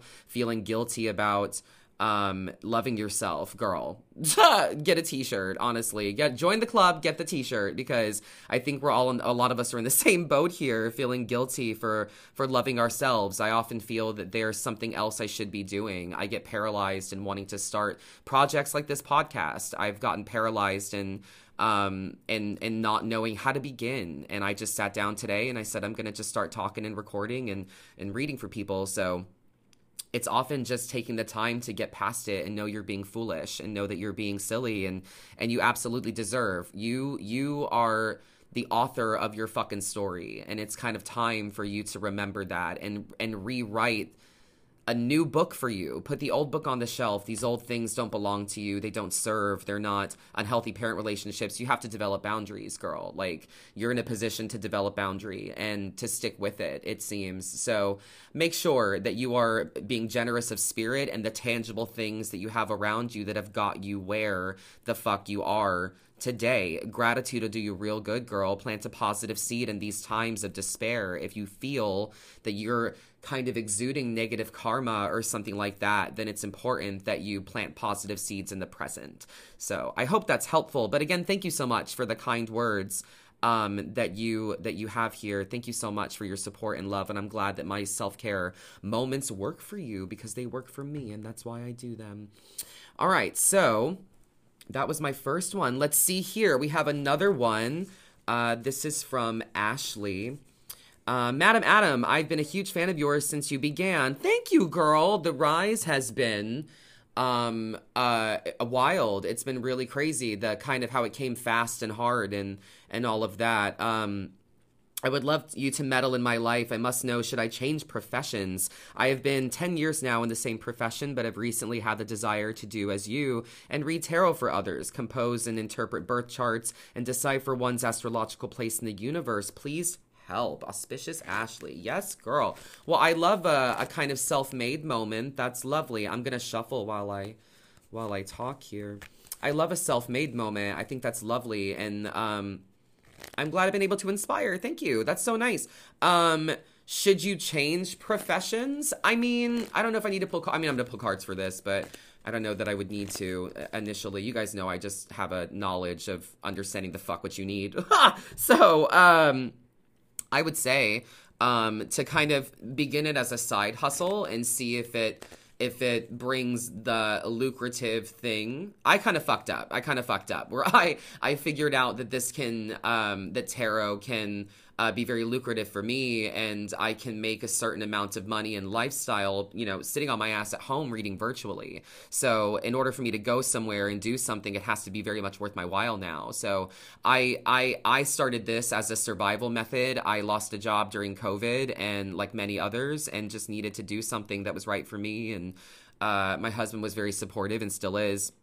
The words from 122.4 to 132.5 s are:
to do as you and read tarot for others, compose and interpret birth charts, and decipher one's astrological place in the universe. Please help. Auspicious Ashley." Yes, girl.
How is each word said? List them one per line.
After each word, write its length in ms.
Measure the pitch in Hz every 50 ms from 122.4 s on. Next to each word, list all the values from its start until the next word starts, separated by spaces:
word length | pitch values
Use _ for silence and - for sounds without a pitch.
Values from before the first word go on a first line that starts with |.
| 104 110
to 140 | 113 - -
do 260 | 104 104 110 101 101
as 160 | 101 101 101
you 380 | 101 113 143 147 135 123 113 117 - - - - -
and 160 | - 147 143
read 180 | 151 160 160 160
tarot 300 | - 165 170 190 175 156
for 180 | - - -
others, 400 | 67 98 90 98 85 62 - -
compose 560 | - - 120 110 - 131 117 120 120 117 117
and 100 | 117 113
interpret 480 | 113 110 104 - - 113 - - - -
birth 220 | - 123 123 123
charts, 460 | 123 - - 123 117 110 117 117 - - - - - -
and 120 | 117 123
decipher 500 | 123 123 - - 143 135 135 135 139 131
one's 300 | 123 123 123 123 120 123
astrological 640 | 117 113 - - 117 113 117 113 113 - - - -
place 300 | - - 117 113 110 -
in 60 | 117
the 60 | 110
universe. 600 | 104 92 104 127 156 170 147 123 113 104 101 -
Please 480 | - - - 143 147 165 175 - - - _ _ _ _ -
help. 340 | - 90 113 123 95 73 - -
Auspicious 560 | - - - - - 123 135 - 165 165 165
Ashley." 520 | - - 92 104 113 113 - - - 76 65
Yes, 400 | 78 87 110 143 190 202 - -
girl. 440 | - - 110 131 147 120 98